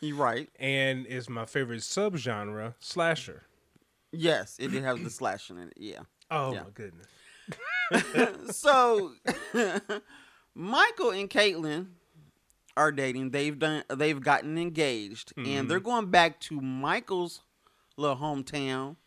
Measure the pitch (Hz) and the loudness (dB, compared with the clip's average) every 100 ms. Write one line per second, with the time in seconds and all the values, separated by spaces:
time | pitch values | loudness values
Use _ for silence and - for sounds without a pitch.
0 | 151 143 131 117 156 - 135 135 135 131 | -6 0 2 2 -4 -6 -2 2 0 -2
1 | 123 127 120 117 113 143 127 117 - - | -6 -8 -6 -8 -4 -2 -2 -4 -4 -2
2 | 208 170 123 107 104 107 113 - - - | 0 -2 -2 -4 -6 -8 -8 -10 -8 0
3 | 165 160 - 76 - _ _ _ _ _ | 0 0 -4 -16 -20 _ _ _ _ _
4 | _ 165 160 139 101 - 135 135 135 123 | _ 0 2 2 0 -6 -4 -2 -2 -2
5 | 117 - 120 98 - 87 87 - 104 - | -4 -4 -4 -4 -8 -16 -16 -14 -14 -14
6 | - _ _ 160 131 110 80 101 104 85 | -16 _ _ -4 -2 -4 -10 -14 -16 -16
7 | - - - - - - 539 719 719 523 | -20 -20 -20 -20 -16 -12 -6 -2 4 4
8 | - - 320 190 - 190 294 269 247 220 | 4 4 2 0 -8 2 6 8 8 4
9 | 180 120 - - - 226 208 180 - 208 | 0 -4 -4 -4 -2 0 2 0 -4 -8
10 | - - - _ _ - 175 277 427 453 | -8 -20 -20 _ _ -10 -2 4 4 4
11 | 277 190 196 202 208 170 156 151 190 - | 0 0 0 2 2 2 -2 -4 -6 -14
12 | _ - - _ _ _ _ - 151 143 | _ -20 -20 _ _ _ _ 2 2 4
13 | 131 127 131 139 147 147 156 151 - 135 | -2 -2 -2 0 0 0 0 0 -2 0
14 | 151 143 139 143 147 160 175 156 147 117 | 2 2 4 4 2 -2 -2 0 0 0
15 | 104 113 - - 127 139 135 180 196 240 | -4 -12 -14 -8 -4 -2 0 -2 0 0
16 | 196 180 170 - - 151 131 131 143 202 | 4 6 6 4 -8 -6 -4 -2 0 0
17 | - 190 175 - - _ _ _ _ - | -2 -4 -4 -8 -20 _ _ _ _ -2
18 | 147 131 151 143 135 147 135 131 135 165 | 0 0 -2 -4 -6 -4 -2 -4 -6 -12